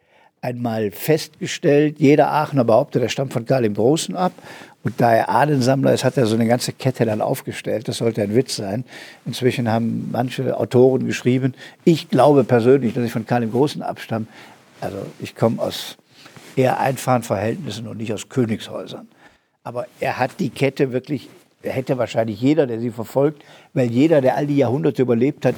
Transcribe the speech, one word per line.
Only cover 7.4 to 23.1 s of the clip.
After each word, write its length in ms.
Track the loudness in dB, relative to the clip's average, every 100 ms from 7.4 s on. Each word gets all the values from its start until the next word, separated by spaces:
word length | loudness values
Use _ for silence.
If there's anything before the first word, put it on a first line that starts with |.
| -8 -10 -6 -6 -6
Das 100 | -4
sollte 240 | -2 -2
ein 140 | 0 0
Witz 200 | 0 -4
sein. 300 | -6 -6 -8 -14 -20 -14 -10
Inzwischen 460 | -2 -2 0 0
haben 380 | 0 -2 -4 -4
manche 440 | -4 -4 -4 -4 -4
Autoren 520 | 0 4 6 4 -2
geschrieben, 480 | -2 0 0 0 -4 -14 -2
ich 260 | 2 2 2
glaube 340 | 4 6 6
persönlich, 500 | 4 4 6 4 2
dass 100 | -2
ich 80 | -4
von 140 | -4 -2
Karl 160 | -2
dem 100 | 0
Großen 300 | 0 0 -2
abstamme. 460 | -8 -10 -8 -8 -8 -14 -20 -20 _ -14
Also 160 | -10 -10 -12 -12
ich 160 | -14 -2
komme 240 | 0 0
aus 380 | -4 -6 -12 -16 _ _ -20 -20 -8 0
eher 240 | 0 0
einfachen 440 | -2 -4 -2 -2
Verhältnissen 640 | -2 -4 -4 -6 -8 -10 -12
und 100 | -10
nicht 160 | -8
aus 160 | -8 -6
Königshäusern. 760 | -2 -2 -2 -8 -12 -12 -16 -20 _ _ _ _ _
Aber 240 | -12 -12 -12 _
er 200 | -6 -2
hat 200 | -4 -4
die 120 | -8
Kette 400 | -2 -2 0 -2
wirklich, 380 | -2 -6 -8 -10 -20 _ _
hätte 340 | -8 -6 -4 -2
wahrscheinlich 420 | -2 -2 -2 0
jeder, 280 | 0 2 0
der 120 | -2
sie 120 | -6
verfolgt, 520 | -6 -4